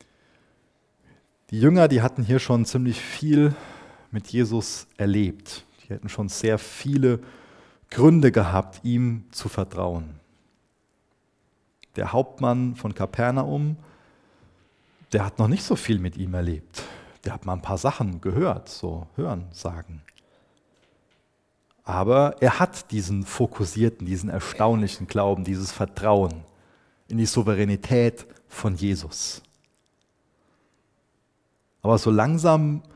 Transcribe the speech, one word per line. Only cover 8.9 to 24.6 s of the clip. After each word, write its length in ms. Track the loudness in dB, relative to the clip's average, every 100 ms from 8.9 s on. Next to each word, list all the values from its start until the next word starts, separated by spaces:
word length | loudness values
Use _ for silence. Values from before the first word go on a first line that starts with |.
| 0 0 -2 -10
zu 180 | -10 -8
vertrauen. 680 | -6 -6 -4 -4 -4 -10 -16 _ _ _ _ _ _ _ _ _ _ _ _ _ _ _ _ _ -8
Der 180 | -2
Hauptmann 600 | -2 -2 -2 -2 0 -2 -4
von 180 | -10
Kapernaum, 840 | -6 -6 -2 0 0 -2 -2 -4 -4 -12 _ _ _ _ _ _ _ _ _ _ _ -4
der 140 | -2 -2
hat 140 | 0
noch 80 | 2
nicht 160 | 2
so 120 | -2 -4
viel 220 | 0 -2
mit 200 | -2 -6
ihm 180 | -6 -4
erlebt. 480 | -4 -4 -10 -18 -16 -20 -20 -12
Der 100 | -10
hat 140 | -8 -8
mal 60 |
ein 100 | -8
paar 160 | -6 -4
Sachen 420 | -4 -2 -6 -4
gehört, 480 | -4 -2 -2 -4 -10
so 380 | -12 -10 -10 -10 -8
Hören, 320 | -6 -8 -12
Sagen. 520 | -12 -12 -10 -16 -18 _ _ _ _ _ _ _ _ _ _ _ _ _ _ _ _ _ _
Aber 520 | -6 -2 4 4 4 2
er 180 | 2 2
hat 320 | -2 -2 -6
diesen 340 | -6 -2 -4 -4
fokussierten, 800 | -4 -4 -2 -6 0 0 0 -8
diesen 240 | -6 -4
erstaunlichen 800 | -6 -8 0